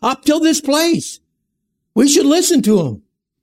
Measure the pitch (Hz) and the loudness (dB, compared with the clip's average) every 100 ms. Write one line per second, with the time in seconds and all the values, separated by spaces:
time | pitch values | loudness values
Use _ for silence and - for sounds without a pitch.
0 | - 262 - 311 320 311 - 294 339 320 | -6 -4 -2 0 0 -2 -2 -2 0 -2
1 | - - _ _ _ _ _ _ _ - | -6 -16 _ _ _ _ _ _ _ 0
2 | 285 294 277 330 349 311 202 208 147 104 | 2 2 2 2 2 0 2 0 0 -8
3 | _ _ _ _ | _ _ _ _